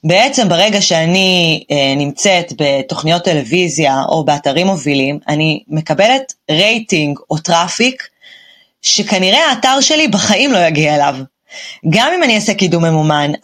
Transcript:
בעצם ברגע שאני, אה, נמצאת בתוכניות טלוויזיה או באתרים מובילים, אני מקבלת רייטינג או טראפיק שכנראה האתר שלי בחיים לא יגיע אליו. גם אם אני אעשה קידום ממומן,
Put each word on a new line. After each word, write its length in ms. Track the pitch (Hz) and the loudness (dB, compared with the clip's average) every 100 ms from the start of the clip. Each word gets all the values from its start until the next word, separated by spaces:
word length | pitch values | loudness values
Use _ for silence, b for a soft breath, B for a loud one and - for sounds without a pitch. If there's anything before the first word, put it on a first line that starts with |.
בעצם 440 | 160 180 254 277 214 | 2 2 2 0 0
ברגע 320 | 170 208 208 | 2 2 0
שאני, 840 | - 165 165 185 185 180 165 160 - | 0 0 0 2 2 2 0 -2 -2
אה, 240 | 147 139 139 | -2 0 0
נמצאת 560 | 143 143 202 180 170 123 | -4 -2 0 0 -2 -4
בתוכניות 680 | 147 139 135 - 156 170 | -2 -2 -4 -6 -2 -2
טלוויזיה 760 | 175 160 117 170 180 139 147 135 - | 0 -2 0 -2 0 0 0 0 0
או 160 | 160 | -2
באתרים 420 | 147 147 143 139 185 | 0 -2 0 0 0
מובילים, 520 | 190 147 139 135 147 - | -2 -2 -2 -2 -4 -4
אני 340 | 151 156 151 _ | -2 0 -2 _
מקבלת 640 | 151 160 151 208 262 262 - - | -6 -4 0 2 2 -2 -16 -4
רייטינג 680 | 151 202 233 220 190 147 143 - | 0 0 0 -2 -2 -2 -6 -6
או 80 | 160 | -8
טראפיק 640 | - 170 175 - 240 254 - B B B B B B B | 0 0 0 0 -2 -2 -18 B B B B B B B
שכנראה 680 | - - 202 196 185 240 320 | -4 -2 0 0 2 2 2
האתר 300 | 247 262 269 | 0 0 0
שלי 280 | 269 311 302 | 2 0 0
בחיים 440 | 196 - 202 277 | 0 0 2 2
לא 60 | 220 | 2
יגיע 360 | 170 151 151 | 2 2 0
אליו. 200 | 147 143 131 135 _ _ B B B - | 2 0 -2 -12 _ _ B B B 0
גם 220 | 180 262 359 | 2 2 0
אם 60 | |
אני 140 | 302 214 | 2 0
אעשה 180 | - | 0
קידום 300 | 196 190 170 | 0 0 2
ממומן, 480 | 165 160 156 151 147 147 | 2 2 2 0 0 -2